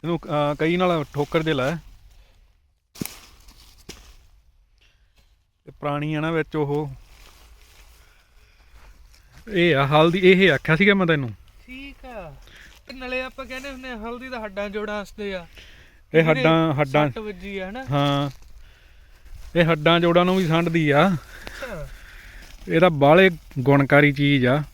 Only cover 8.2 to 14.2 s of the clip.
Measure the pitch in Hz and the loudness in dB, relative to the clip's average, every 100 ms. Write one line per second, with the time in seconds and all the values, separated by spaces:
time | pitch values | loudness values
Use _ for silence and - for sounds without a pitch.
8.2 | _ _ _ _ _ - - - - _ | _ _ _ _ _ -20 -20 -20 -20 _
9.2 | _ - - 202 175 135 139 151 160 175 | _ -20 -6 0 2 2 2 4 4 4
10.2 | 180 185 190 135 - 160 202 196 175 160 | 4 6 4 2 0 2 4 2 2 0
11.2 | 127 101 - - - 254 277 262 262 233 | -2 -10 -20 -20 -20 -20 -18 -20 -18 -16
12.2 | 165 139 - - - - _ 262 254 254 | -16 -20 -20 -20 -20 -20 _ -16 -8 -8
13.2 | 262 - 254 262 277 262 262 233 220 240 | -8 -12 -14 -12 -12 -14 -12 -12 -10 -12